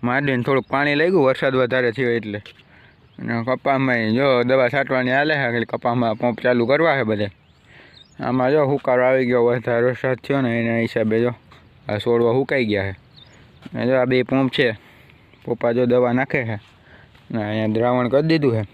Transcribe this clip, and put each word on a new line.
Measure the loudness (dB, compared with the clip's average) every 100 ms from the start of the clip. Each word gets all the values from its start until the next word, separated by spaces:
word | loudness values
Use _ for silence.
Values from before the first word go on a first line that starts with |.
| -2
માંડવીને | -2 0 -2
થોડુંક | 0 0 0
પાણી | -2 0 2
લાગ્યું | 2 4 2
વરસાદ | 2 0 0
વધારે | 0 0 -2
થયો | -2 -2 -2
એટલે. | -4 -10 -12 -20 -20 -20 -20 _ _ -14
અને | -8 -6
કપામાં | -4 -2 0 0 0 0 0 2
જો | 2 2 2
દવા | 2 2
છાંટવાની | 0 -2 -2 0 0
હાલે | 0
છે, | 0 -2
ખાલી | -2 -4
કપામાં | -4 -2 0 0 0
પંપ | -2 0
ચાલુ | 0 2 2
કરવા | 2 2 0
છે |
બધે. | 0 -2 -4 -8 _ _ _ -20 -20 -20 -20 -10
આમાં | -4 0 2
જો | 2 2
હુકારો | 0 0 2 4
આવી | 2 2
ગયો, | 2 2
વધારે | 0 0 0 0
વરસાદ | 0 -4 -4
થયો | -2 -2
ને | 0 0
એના | 0 0
હિસાબે | -2 -2 0 0
જો | 0 -4 _ -20 -20 -20 -8
આ | -6
છોડવા | 0 2 2 2
હુકાઈ | 0 -2 0
ગયા | -2 -4
છે. | -8 _ -20 -20 -20 -20 -20 -14
અને | -6 0
જો | 0
આ | 2
બે | 0
પંપ | 0 0 0
છે, | 0 -2 -2 -12 -20 -20 -20 _ -18
પપ્પા | -10 -4 -2 0
જો | 2
દવા | 2 2
નાખે | 0 -2 -2
છે | -4 -8 -10 -20 -20 -20 -20 -20 _
ને | -6
અહીંયા | -4 -2 -2
દ્રાવણ | 0 0 0 2
કરી | 0 2
દીધું | 2 2 0
છે. | -4